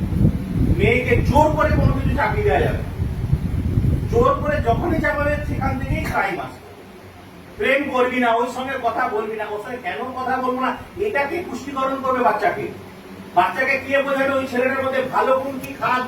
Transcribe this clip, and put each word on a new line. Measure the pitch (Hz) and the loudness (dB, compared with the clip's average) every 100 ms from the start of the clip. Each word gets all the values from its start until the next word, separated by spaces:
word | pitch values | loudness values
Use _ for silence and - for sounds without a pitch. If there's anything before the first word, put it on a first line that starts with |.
| 180 - - - - - - - | -2 2 2 2 -2 0 2 4
মেয়েকে | 302 247 247 240 | 4 2 2 2
জোর | - 294 311 302 | 4 4 4 4
করে | 302 | 2
কোনো | 302 - | 4 4
কিছু | 277 - 285 | 2 0 2
চাকরি | 285 415 | 0 2
দেওয়া | 202 185 | 2 2
যাবে | - - | 2 -2
না। | - - - - - - - - - - - - - | -4 -4 -4 -4 -2 0 0 -2 0 2 2 2 2
জোর | 453 554 | 4 4
করে | - 339 285 | 2 0 0
যখনই | 226 - 349 320 | 2 2 2 0
চাপাবে | 302 294 294 294 277 | 0 0 0 0 -2
সেখান | 269 269 262 | -2 -2 -2
থেকেই | 262 - | -2 -2
ক্রাইম | - - 196 170 | -2 -2 -2 -4
আসবে। | - - - - - - - - - - - - | -8 -12 -18 -20 -20 -20 -20 -20 -20 -20 -14 -2
প্রেম | 240 277 262 | 2 2 2
করবি | 254 247 254 | 2 2 2
না, | 233 | 2
ওর | 233 247 247 | 2 0 -4
সঙ্গে | 262 262 | -6 -2
কথা | 233 - 247 | -2 0 0
বলবি | - 214 220 | -2 -4 -4
না, | 208 | -6
ওর | 208 | -6
সঙ্গে | 254 247 | -8 -8
কেন | - 214 254 254 | -6 -6 -6 -6
কথা | 254 254 | -2 -2
বলবো | 247 254 | 0 0
না, | 254 - - - | -2 -4 -8 -4
এটাকে | 415 277 277 349 - | -2 0 0 -4 -6
পুষ্টিকরণ | 254 285 269 262 269 | -8 -8 -4 -2 -2
করবে | 254 247 | 0 2
বাচ্চাকে। | 233 202 214 208 - - - - - - - - | 2 2 0 -2 -6 -10 -16 -18 -18 -18 -2 2
বাচ্চাকে | 233 262 269 269 - | 2 2 0 0 0
কে | 277 | 0
বোঝাবে | 277 269 269 | 2 2 2
ওই | 269 262 | 0 0
ছেলেটার | 247 254 - 262 | 0 0 0 0
মধ্যে | 262 | 0
ভালো | - - 262 262 | 0 2 4 2
গুণ | 277 - | 0 -6
কি, | - | -8
খারাপ | - 170 254 | -4 0 0